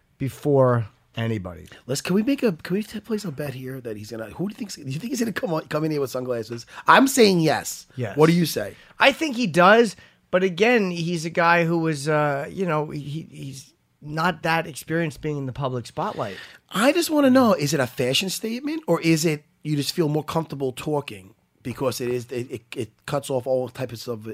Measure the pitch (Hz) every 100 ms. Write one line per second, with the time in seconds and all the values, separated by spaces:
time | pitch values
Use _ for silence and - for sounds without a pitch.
0 | _ - 135 - 151 139 127 120 104 _
1 | _ - 117 110 90 85 82 - - 139
2 | - 185 220 285 240 160 - 185 214 214
3 | - 214 190 135 147 127 127 135 120 107
4 | 104 113 110 - 190 208 202 - 139 135
5 | 233 247 233 185 214 156 - 151 156 151
6 | 135 127 127 117 110 120 - - - 185
7 | 269 262 214 180 156 110 - - - -
8 | 110 98 160 170 160 - 101 104 - -
9 | 254 254 320 233 226 151 180 226 226 -
10 | - _ _ 180 190 165 220 247 190 175
11 | 165 175 165 175 170 170 165 170 160 147
12 | 143 151 147 139 147 - 185 151 151 147
13 | 143 151 - 151 139 135 - _ _ _
14 | 147 156 175 156 170 165 165 135 - 160
15 | 165 - 156 147 135 123 139 127 - -
16 | 196 - 113 92 - - _ 175 247 330
17 | 330 302 277 254 240 165 143 147 123 -
18 | 123 131 196 - 220 240 294 320 - 165
19 | 165 160 165 151 - _ 151 147 135 -
20 | 156 151 - 165 160 139 135 123 156 147
21 | 143 104 95 _ _ _ 127 117 135 110
22 | 123 123 120 123 123 143 - - 107 _
23 | - 143 - 135 127 131 127 - 127 117
24 | - 113 110